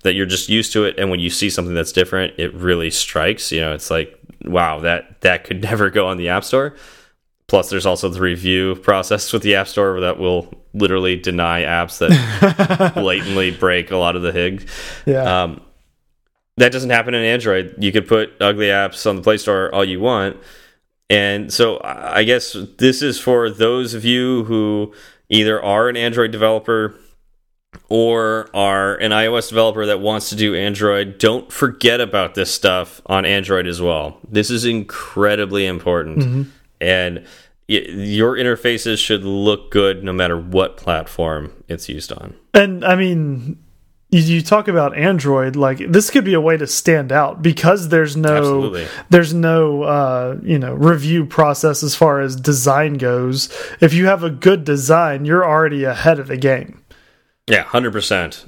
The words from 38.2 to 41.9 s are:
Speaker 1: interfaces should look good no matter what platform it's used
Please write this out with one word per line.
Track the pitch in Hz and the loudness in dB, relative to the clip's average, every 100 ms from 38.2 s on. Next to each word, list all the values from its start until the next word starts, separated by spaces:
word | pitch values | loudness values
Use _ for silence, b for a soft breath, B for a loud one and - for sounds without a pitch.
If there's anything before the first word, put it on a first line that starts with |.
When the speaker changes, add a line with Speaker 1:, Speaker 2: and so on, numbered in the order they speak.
| 117 127 | 0 0
Speaker 1:
interfaces | 123 113 - 113 113 107 | -2 0 -2 -2 -2 -2
should | - 104 | 0 -2
look | 98 98 104 104 - | -2 0 0 0 0
good | 104 98 92 | 0 2 0
no | 95 | -4
matter | 92 90 85 | -2 -2 -2
what | 85 92 92 - | -2 0 0 -4
platform | - 80 78 - 82 78 76 - - | -4 -4 -4 -6 -4 -4 -10 -14 -12
it's | 82 | -12
used | - | -10